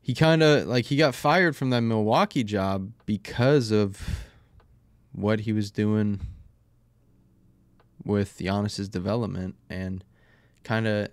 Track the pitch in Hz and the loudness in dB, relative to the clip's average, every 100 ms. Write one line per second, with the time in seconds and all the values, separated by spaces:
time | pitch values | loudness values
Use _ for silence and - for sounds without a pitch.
0 | - 123 160 160 156 143 80 123 117 143 | -6 2 4 6 6 6 4 -2 0 2
1 | 151 123 147 170 175 143 135 123 113 110 | 2 2 2 4 2 0 0 0 0 0
2 | 107 131 208 147 107 104 95 98 95 - | 2 2 2 -2 -2 -2 -2 -2 -6 -12
3 | - 101 - - 123 147 113 107 101 95 | -6 -6 -6 0 4 4 2 0 0 -4
4 | - - - _ _ - _ _ _ _ | -8 -8 -10 _ _ -20 _ _ _ _
5 | _ - 101 107 107 107 101 - 107 107 | _ -6 -2 -2 -2 -2 -2 -2 0 2
6 | 104 98 - - - _ _ _ _ _ | 0 -4 -8 -14 -20 _ _ _ _ _
7 | _ _ _ _ _ _ _ _ _ _ | _ _ _ _ _ _ _ _ _ _
8 | - 101 98 - 90 101 104 - 98 104 | -2 0 -2 -4 -2 0 -2 -4 -6 -4
9 | 92 113 107 95 92 - _ 90 92 92 | -4 -2 -4 -6 -8 -12 _ -8 -8 -8
10 | - _ _ _ _ _ - 113 110 104 | -12 _ _ _ _ _ -6 -2 0 -2
11 | 101 | -4